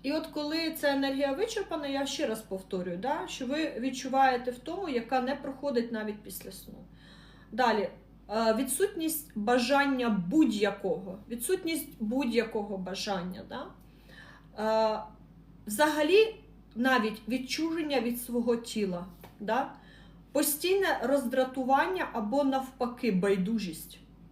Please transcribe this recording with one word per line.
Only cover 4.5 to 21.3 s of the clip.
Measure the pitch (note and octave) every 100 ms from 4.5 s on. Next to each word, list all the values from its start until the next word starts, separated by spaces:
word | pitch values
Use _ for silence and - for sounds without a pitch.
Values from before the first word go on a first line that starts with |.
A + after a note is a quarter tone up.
втому, | A#3+ - F4 F#4
яка | A#3+ A#3 C4
не | B3 C#4+
проходить | C#4 C4+ C#4+ A#3+ A#3
навіть | A3 G#3+ G#3
після | G3 - -
сну. | - - - - - - - - - -
Далі, | A3 A#3+ G3+ G3 - - - -
е, | G#3+ A3+
відсутність | G#3+ C#4 - G4+ E4+ D#4+ - - G#3+
бажання | G#3 B3 A#3 C#4 C#4 C4 A#3+
будь-якого, | G3 F3 D#4 C4+ G3+ G3+ G3 F#3+ E3+ F#3+ F#3+ -
відсутність | A#3 - F#4 E4 E4 - -
будь-якого | G#3+ C4 C4 A3+ A3 A3 G3+ F#3+
бажання, | F#3 F#3+ - F#3+ F3+ F3+ -
да? | A#3+ F4 - - - - - - - - - G#3+ A3 A3 G#3+
Е, | - - - - - - -
взагалі | G#3 D4+ D4+ D4+ G4 A4 - - - - A3
навіть | B3+ A#3+ G#3+ G#3 -
відчуження | B3+ C4 - D#4+ E4 D4+ C4+
від | A3+ A#3+
свого | - A#3+ A3+ A#3
тіла, | - A3 G3 F3 F#3 - - -
да? | G#3+ A#3 D4 - - - - - -
Постійне | C#4+ D4+ - F4 G4 F#4 C#4
роздратування | A#3+ C#4 A#3